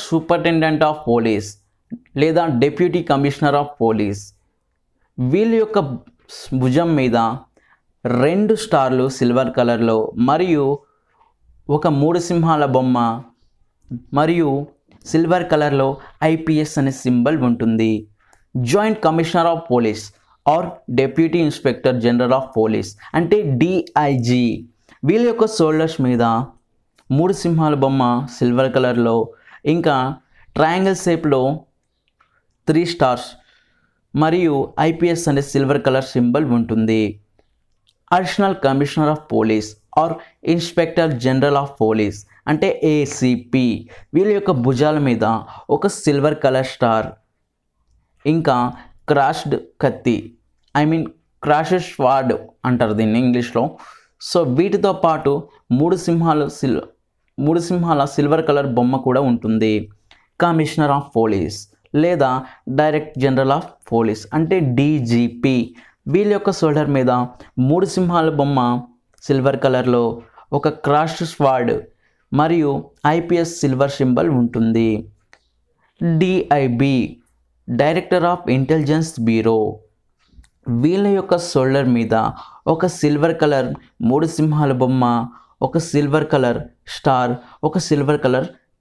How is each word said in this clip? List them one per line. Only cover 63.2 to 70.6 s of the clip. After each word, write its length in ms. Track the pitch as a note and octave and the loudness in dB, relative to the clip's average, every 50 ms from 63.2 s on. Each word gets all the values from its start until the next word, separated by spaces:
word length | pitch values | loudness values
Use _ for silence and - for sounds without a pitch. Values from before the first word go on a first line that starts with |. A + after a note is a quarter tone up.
| C3 | 0
General 280 | C#3 C3 B2+ C3+ C3+ A#2+ - | 0 2 2 2 2 0 -2
of 60 | - - - _ _ - | -2 -8 -14 _ _ -4
Police 320 | A#2 A#2 A2+ A2 G#2+ A2 - - - | 0 0 0 0 -2 -4 -8 -6 -4
అంటే 200 | D#3 E3 D#3+ F#3+ F#3 D#3 C3 A#2+ B2+ | -2 0 0 0 0 0 0 2 2
డీజీపీ, 800 | C#3+ D3+ D#3 D3 A#2+ A#2 A#2+ A#2 A#2+ A#2 A#2 - - C3+ C3 B2 A2+ - - - - - _ _ - C#3 C#3+ | 2 2 2 0 0 0 0 2 0 0 -2 -2 0 0 0 0 -2 -4 -6 -16 -20 -20 _ _ -6 -2 0
వీళ్ళ 160 | F#3+ G#3 G#3 G#3 | 0 2 2 0
యొక్క 140 | G3 G3+ G3 F#3 - | 0 0 -2 -2 0
షోల్డర్ 320 | E3 D#3 D3 D#3 D3+ C#3+ C#3 | 0 0 2 2 0 0 0
మీద 140 | C3+ B2+ B2+ B2 B2+ B2 B2 - - - - _ B2+ B2+ C3+ | 0 2 2 2 0 -2 -4 -8 -14 -20 -8 _ -2 0 2
మూడు 180 | D#3 F3+ F#3+ F#3+ - | 2 2 0 0 0
సింహాల 340 | F#3+ F#3 F3 F3 E3+ D#3+ D#3+ D3+ C#3+ | 0 0 0 0 0 0 0 0 0
బొమ్మ 180 | C#3 C#3+ C#3+ C3 B2 A#2+ B2 B2 B2 - _ _ _ _ _ _ - | 0 0 0 0 0 0 0 -2 -4 -8 _ _ _ _ _ _ -4
సిల్వర్ 320 | - C#3 C3+ B2+ C#3 C#3 C3+ C#3 | -2 0 0 2 0 0 0 0
కలర్లో, 400 | C3+ B2+ B2+ B2 B2+ A#2+ A#2+ A#2+ A2+ A#2 A#2+ - - _ - - - C#3 | 0 0 2 2 2 2 2 2 0 -2 -6 -12 -20 _ -20 -10 -6 -4
ఒక 100 | C#3+ | -2